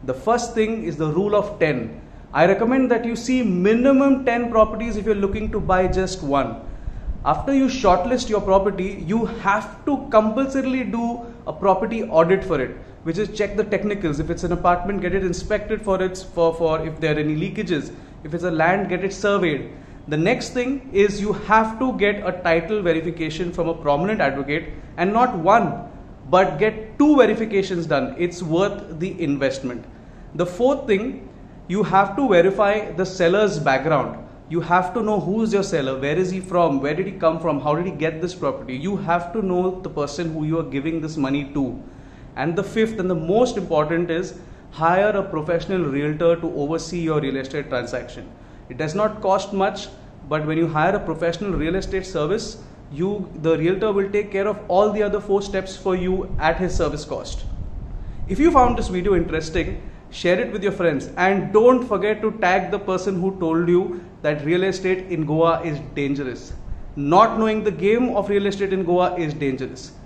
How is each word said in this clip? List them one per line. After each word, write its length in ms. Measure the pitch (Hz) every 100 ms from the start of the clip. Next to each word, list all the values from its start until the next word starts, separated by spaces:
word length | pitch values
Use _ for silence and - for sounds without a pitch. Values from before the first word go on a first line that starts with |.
The 80 | -
first 400 | 165 - 240 233
thing 300 | 226 220 220
is 140 | 170 147
the 120 | 156
rule 240 | 156 202
of 240 | 208 - -
ten. 440 | 160 131 110 - - - -
I 140 | 135
recommend 460 | 175 196 226 262 254
that 160 | 233 233
you 100 | 226
see 260 | - 254
minimum 840 | 226 175 190 226 262 269 277 262 -
ten 240 | 233 240
properties 460 | 220 214 208 233 208
if 100 | 202
you're 80 |
looking 360 | 202 196 208 214
to 80 | 214
buy 280 | 160 185 185
just 360 | 185 185 -
one. 380 | 147 139 120 110 - - - - - -
After 300 | 135 156 -
you 140 | 277 269
shortlist 600 | - 196 180 240 247 -
your 140 | 208
property, 600 | 190 190 196 175 185 208 156
you 180 | 220
have 580 | 220 - 196 208 214 - -
to 200 | 269 -
compulsorily 760 | 220 220 220 269 269 262 254
do 400 | 220 226 233 233 - - -
a 80 |
property 480 | 151 196 185 190 226
audit 420 | - 160 170 190
for 160 | - 151
it, 160 | 127 - - -
which 120 | 160 165
is 180 | 214
check 220 | - 202 202
the 80 |
technicals. 560 | 202 190 208 202 165 143
If 80 | 156
it's 160 | 170
an 80 | 175
apartment, 480 | 175 180 175 190 202
get 140 | 185
it 100 | 190
inspected 560 | 185 170 - 208 208 214
for 220 | 202 185
its, 200 | 185 185
for, 320 | - - 165
for 320 | 165 165 160 160
if 140 | 151
there 160 | 156 151
are 20 |
any 160 | 147
leakages. 600 | 151 196 - 180 156 - - - -
If 100 | 151
it's 100 | 165
a 60 | 180
land, 400 | 160 160 196 185
get 140 | 175
it 100 | 190
surveyed. 580 | 196 208 202 175 139 - - - - -
The 100 | 151
next 380 | 180 247 -
thing 340 | 254 247 269 -
is 260 | 190 202 202
you 140 | 202
have 440 | 208 - 220 220 -
to 140 | 262 190
get 280 | 202 208 180
a 140 | -
title 380 | 175 165 170 214
verification 720 | 175 160 165 165 156 151 175
from 160 | 170 165
a 60 |
prominent 480 | 160 147 143 185 214
advocate, 500 | 143 139 139 151 160 - - -
and 160 | 180
not 240 | 220 247 196
one, 500 | 165 226 180 - - - - - 131
but 280 | 180 196 151
get 400 | 214 214 - -
two 180 | 294 285
verifications 680 | 220 220 220 202 185 175 160
done. 300 | 143 127 -
It's 240 | 175 -
worth 560 | 170 165 202 - - 160
the 240 | 185 -
investment. 640 | 160 143 135 - 127 123 - - - - -
The 120 | 147 175
fourth 400 | - 247 285 -
thing, 420 | 196 247 - - - - - -
you 140 | 185
have 340 | 170 190 202 202
to 100 | 269
verify 640 | 175 180 190 202 208 -
the 120 | 165
seller's 540 | 185 - 170 196 214 160
background. 680 | 147 131 147 147 113 - - - -
You 140 | 165
have 320 | - 175 185
to 80 | 240
know 180 | 214 214
who's 320 | 156 214 220
your 100 | 196
seller, 380 | 180 160 135 131
where 160 | 143 160
is 140 | 185
he 100 | 185
from, 400 | 180 175 165 135
where 140 | 139
did 120 | 151 190
he 60 |
come 260 | - 165 165
from, 220 | 165 143
how 160 | 147 156
did 80 |
he 80 | 180
get 300 | 147 156 160
this 120 | 175
property. 420 | - 143 127 - 127
You 200 | 165 196
have 360 | 156 170 170
to 80 | 220
know 360 | 190 180 185 180
the 80 | 156
person 420 | 151 143 - 165
who 120 | 156
you 140 | 151 160
are 120 | 143
giving 320 | 135 151 165
this 160 | 156 156
money 340 | 135 143 143
to. 280 | 143 127 - - - - - -
And 220 | - 147 170
the 80 |
fifth 340 | 196 226 220 -
and 120 | 185
the 40 |
most 440 | 170 165 214 247 208
important 520 | 170 156 151 165 170
is 300 | 165 190 - - - -
hire 400 | - 165 185 208
a 120 | 196
professional 640 | 196 156 156 170 156 190
realtor 500 | 151 139 147 156 170
to 200 | 170 165 143
oversee 440 | 143 165 160 175
your 200 | 160 151
real 160 | 139 135
estate 320 | 131 151 139
transaction. 600 | 123 120 127 113 - - - - - -
It 100 | 127
does 160 | 156
not 280 | 185 214 208
cost 300 | 190 190 196
much, 340 | 196 196 196 - - - - -
but 160 | 156
when 140 | 151 160
you 80 | 165
hire 280 | 151 170
a 60 | 202
professional 520 | 180 160 170 165 208
real 240 | 151 156 185
estate 280 | 190 190
service, 580 | 180 165 151 214 226 - - - -
you, 400 | 139 185 208 180 -
the 200 | 156 156
realtor 360 | 160 190 220
will 180 | 202 196
take 200 | 208 202
care 160 | 196 202
of 120 | 202 -
all 240 | 185 214
the 100 | 208
other 180 | 208 208
four 200 | 202 202
steps 340 | 202 190 185
for 220 | - 196 185
you 380 | 185 185 - -
at 200 | 156 170
his 160 | 180
service 300 | - 156 147
cost. 400 | - 123 - - - - - - - - - - -
If 100 | 190
you 120 | 320
found 280 | 277 247 220
this 100 | 190
video 260 | 185 190
interesting, 680 | 185 165 156 156 180 151 107 - - -
share 280 | - 175 190
it 140 | 233
with 100 | 202
your 100 | 196
friends, 380 | 196 175 139 - -
and 340 | 185 196 160
don't 340 | 214 240 254 247
forget 340 | 196 202 214
to 120 | 220
tag 380 | 214 185 190 185
the 80 | 202
person 420 | 196 185 202 185
who 180 | 190 190
told 280 | 165 165 170
you 360 | 175 190 - - -
that 240 | 151 151
real 200 | 143 180
estate 460 | 190 185 185 185 -
in 140 | 170
Goa 380 | 147 156 165 160
is 160 | - 143 -
dangerous. 580 | - 139 139 131 120 - - - - - -
Not 420 | 143 175 220 220
knowing 260 | 220 214
the 60 | 208
game 440 | 160 190 233 247 208
of 120 | 185
real 180 | 202 202
estate 280 | 196 196
in 100 | 190
Goa 320 | 170 180 180 180
is 160 | 160
dangerous. 600 | 135 139 127 123 - - -